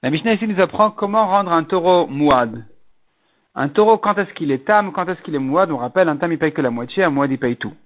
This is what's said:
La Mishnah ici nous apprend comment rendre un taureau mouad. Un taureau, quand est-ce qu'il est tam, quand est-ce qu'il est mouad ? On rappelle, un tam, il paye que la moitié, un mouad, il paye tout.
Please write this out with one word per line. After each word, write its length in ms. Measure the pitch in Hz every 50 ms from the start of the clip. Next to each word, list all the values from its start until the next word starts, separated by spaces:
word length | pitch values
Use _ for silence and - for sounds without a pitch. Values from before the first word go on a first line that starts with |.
| -
La 80 | 131
Mishnah 240 | 147 156 - 226 220
ici 120 | 196 220
nous 140 | 214 208 180
apprend 300 | 190 151 - - 214 214
comment 360 | 214 - 208 202 208 220 220
rendre 240 | 190 190 202 202 180
un 140 | 170 165 160
taureau 420 | - 185 185 170 180 180 175 170
mouad. 580 | - 131 139 147 147 139 127 120 113 110 117 113 - - - - - _ _ _ _ _ _ _ _ _ _ _ _ _
Un 120 | 127 131 143
taureau, 300 | 143 208 214 214 226 208
quand 180 | - 202 202 190
est-ce 140 | 196 - -
qu'il 180 | - 170 143 135
est 120 | 127 -
tam, 280 | - 214 208 202 190 156
quand 160 | - 180 170
est-ce 120 | 185 - -
qu'il 120 | - 156
est 60 | 143
mouad ? 320 | 135 131 139 175 190 170 156
On 60 | 127
rappelle, 300 | 120 123 - 185 185 165
un 80 | 151
tam, 140 | 139 175 175
il 80 | 165 147
paye 140 | 160 156 151
que 100 | - 143
la 80 | 123
moitié, 320 | 117 117 120 127 - 196 190
un 80 | 170
mouad, 220 | 143 139 139 139 135
il 60 | 131
paye 180 | 139 123 120
tout. 160 | - - 107 - - _